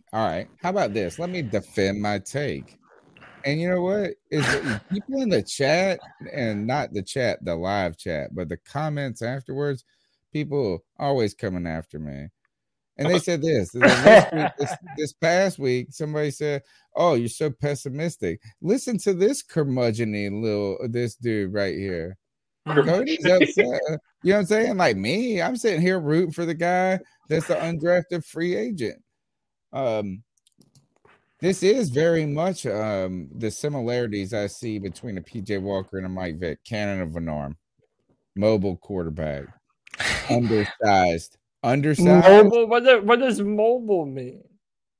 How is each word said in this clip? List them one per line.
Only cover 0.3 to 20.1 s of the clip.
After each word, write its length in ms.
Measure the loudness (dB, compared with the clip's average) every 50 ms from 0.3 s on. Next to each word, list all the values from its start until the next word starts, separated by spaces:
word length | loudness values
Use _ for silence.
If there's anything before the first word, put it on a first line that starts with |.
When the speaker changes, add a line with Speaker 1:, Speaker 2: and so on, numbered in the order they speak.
| -2 -4 -8 -10 _ _
Speaker 1:
how 80 | -6 -4
about 220 | -2 -2 -2 -2
this? 260 | -2 -2 -4 -4 -4 -6
Let 120 | -8 -6
me 120 | -6 -6
defend 580 | -6 -4 -4 -6 -6 -4 -2 0 0 0 0 -2
my 180 | -4 -4 -4 -4
take. 600 | -6 -6 -6 -6 -4 -4 -6 -8 -10 -14 -20 _ _ _ _ _ _ _ _ -20 -20 -20 -16 -8 -4
And 140 | -4 -2 -2
you 100 | 0 0
know 100 | 0 0
what? 300 | 0 0 -2 -2 -2 -4 -8 -12 _ -4
Is 140 | -2 0 0
that 380 | 0 0 -2 -2 -4 -6 -6 -6
Speaker 2:
<laughs> 60 | -6
Speaker 1:
people 300 | -8 -8 -6 -6 -4 -4
in 60 | -2 0
the 120 | 0 0
chat, 580 | -2 -4 -4 -2 0 2 2 2 0 0 -2 -4 -8 -14 -20 -20 -18 -12
and 340 | -6 -4 -4 -4 -4 -4 -4
not 260 | -2 -2 -4 -4 -4
the 100 | -6 -8
chat, 400 | -8 -6 -4 -2 -2 -2 -2 -4 -4
the 100 | -6 -4
live 420 | -4 -2 -2 -2 -2 -2 -4 -6
chat, 380 | -8 -8 -6 -6 -6 -6 -8 -8
but 140 | -8 -8 -8
the 80 | -8 -10
comments 640 | _ -10 -8 -6 -6 -4 -4 -6 -6 -8 -8 -8
afterwards, 640 | -8 -6 -6 -8 -10 -8 -6 -4 -4 -4 -4 -6 -10 _ _ _ _ _ _ _ _ _
people 520 | -8 -6 -6 -4 -2 -2 -2 -2 -2 -6 -8 _ _ -6
always 340 | -4 -2 0 0 0 -2
coming 340 | -2 -4 -6 -6 -4 -4 -6
after 320 | -6 -6 -8 -8 _ -12 -12
me. 280 | -12 -12 -12 -12 -14 -16 -18 _ _ _ _ _ _ _ _ _ _ _ _ -4
And 100 | 0 0
they 100 | 0 0
said 240 | 0 -2 -2 -2
this, 280 | 0 0 0 0 0 -2
this 600 | 0 4 4 4 6 8 10 10 10 10 10 8
week, 160 | 2 -2 -2 -2 -2 -4
this, 160 | -6 -6 -6 -8 -12
Speaker 2:
<laughs> 100 | -12 -10
Speaker 1:
this 160 | -8 -8 -8
past 460 | -6 _ 0 2 2 2 2 0 -2 -2
week, 300 | -2 0 0 -2 -2 -6
somebody 380 | -10 -8 -8 -6 -4 -4 -4 -4
said, 320 | -4 -4 -4 -4 -4 -4 -8 _ _ _ _ _ -2
"Oh, 180 | 2 2 4 4
you're 140 | 2 0 -2
so 220 | -4 -4 -4 -4
pessimistic." 880 | -4 -4 -4 -4 -4 -4 -6 -8 -6 -6 -6 -6 -6 -4 -4 -4 -4 -6 -10 -20 -16 _
Listen 380 | -2 -2 -2 -2 -2 -4 -4 -2
to 140 | 0 0 0
this 280 | 2 2 2 0 -2
curmudgeon-y 840 | -6 -6 -4 -2 -2 0 0 0 0 0 0 -2 -2 -4